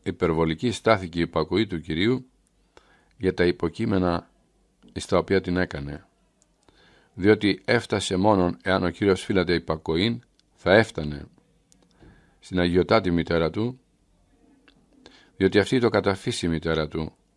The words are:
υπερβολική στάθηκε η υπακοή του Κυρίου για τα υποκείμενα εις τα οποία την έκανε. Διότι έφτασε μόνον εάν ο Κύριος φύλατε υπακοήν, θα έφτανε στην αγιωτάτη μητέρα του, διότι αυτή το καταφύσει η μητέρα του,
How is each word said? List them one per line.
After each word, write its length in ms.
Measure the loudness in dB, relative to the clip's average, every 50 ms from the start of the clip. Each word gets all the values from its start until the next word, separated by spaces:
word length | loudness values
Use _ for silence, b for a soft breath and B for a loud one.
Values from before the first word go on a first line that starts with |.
υπερβολική 680 | -10 -10 -6 -2 0 0 2 2 0 0 -2 -2 -4 -4
στάθηκε 480 | -4 0 2 2 2 2 0 -6 -4 -4
η 40 |
υπακοή 440 | -2 -2 -2 -4 -2 -2 -2 -2 -2
του 140 | -2 -6 -10
Κυρίου 460 | -8 -6 -4 -2 0 0 0 -2 -6 _ _ _ _ _ _ _ _ _ b b b b b b b b b
για 180 | b -4 -2 0
τα 100 | 2 2
υποκείμενα 840 | 0 0 0 -4 -6 -4 -4 -4 -2 0 0 0 0 0 -2 -6 _ _ _ _ _ _ _ _ _ _ _ _ -14
εις 140 | -12 -10 -4
τα 120 | 0 0 0
οποία 220 | 2 2 0 0
την 160 | 0 0 -2
έκανε. 440 | -2 -2 -4 -6 -10 -10 -10 -12 -14 -16 _ _ _ _ _ _ _ _ _ _ _ b b b b b b b b b b b 0
Διότι 440 | 4 4 4 4 4 0 0 0 -2
έφτασε 520 | 0 0 0 0 -2 -4 -4 -4 -2 -2
μόνον 400 | 2 4 4 4 4 2 0 -2 -4
εάν 220 | -4 -2 0 0 0
ο 60 | -2
Κύριος 320 | -2 0 2 2 2 2
φύλατε 320 | 0 -2 0 0 2 2 0
υπακοήν, 680 | -2 -2 -4 -6 -6 -4 -4 -2 0 0 -2 -2 -6 -10 _ _ _ _ _ _
θα 180 | _ 2 4
έφτανε 540 | 6 6 4 2 -2 -8 -8 -8 -8 -10 -14 -18 _ _ _ _ _ _ _ _ _ _ _ _ b b b b b b b b b b
στην 200 | b -6 -2 0
αγιωτάτη 520 | 0 2 2 2 2 4 2 2 2 2
μητέρα 400 | 0 0 0 0 0 0 0 -2
του, 300 | -2 -4 -6 -6 -8 -12 _ _ _ _ _ _ _ _ _ _ _ _ _ _ _ _ _ _ _ _ _ _ _ _ B B B B B B B
διότι 220 | B 0 2 4 2
αυτή 220 | 2 2 0 0
το 80 | 2 2
καταφύσει 580 | 2 2 0 0 -2 -2 -4 -8 -6 -4 -4
η 20 | -2
μητέρα 400 | -2 -2 -2 -2 -2 -2 -4 -4
του, 240 | -6 -8 -8 -8 -10 _ _ _ _